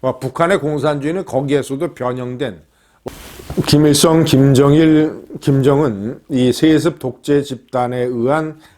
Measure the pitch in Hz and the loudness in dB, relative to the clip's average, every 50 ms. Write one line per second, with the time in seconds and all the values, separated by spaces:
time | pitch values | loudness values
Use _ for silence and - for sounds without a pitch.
0 | - 131 135 - - 131 - - 165 170 202 165 131 147 151 147 131 151 147 147 | -4 -4 -6 -4 -8 -10 -2 -2 0 0 0 0 -2 -4 -4 -2 -2 -2 -2 -2
1 | 135 151 165 190 185 - - 131 143 139 143 143 131 - 135 135 170 160 - - | -4 -4 -6 -6 -8 -4 -6 -4 -2 0 0 -2 -2 -2 -8 -8 -8 -8 -8 -6
2 | 127 123 127 127 127 123 123 123 139 123 95 82 76 _ _ _ _ _ _ _ | -6 -6 -6 -6 -8 -10 -8 -8 -8 -8 -8 -12 -20 _ _ _ _ _ _ _
3 | _ - - - - - - - - - - - - - - 147 151 151 143 147 | _ -14 -14 -14 -20 -20 -20 -20 -16 -10 -6 -6 0 2 2 4 4 4 4 4
4 | - 170 160 165 160 151 - 131 135 139 139 123 143 143 143 156 160 160 156 151 | 4 4 4 4 2 4 4 4 4 4 4 4 4 4 4 4 4 4 4 4
5 | 156 156 95 92 - - - - - - 139 135 131 135 139 139 156 139 107 98 | 2 0 -4 -8 -16 -16 -16 -6 -2 0 0 2 4 4 4 4 2 0 -2 -4
6 | 98 113 135 - _ _ 151 127 127 127 120 - - 156 156 156 147 170 156 - | -8 -8 -10 -10 _ _ -2 0 0 0 0 2 2 2 2 2 0 -2 -6 -4
7 | - 127 123 - _ - 143 143 139 - 131 113 _ _ - 127 123 123 127 127 | -10 -10 -10 -10 _ 0 0 0 0 -4 -10 -14 _ _ -4 -4 -4 -4 -4 -4
8 | 123 123 127 117 117 127 143 156 156 156 151 156 - - _ | -4 -4 -4 -2 -2 0 0 -2 -2 -6 -10 -14 -20 -20 _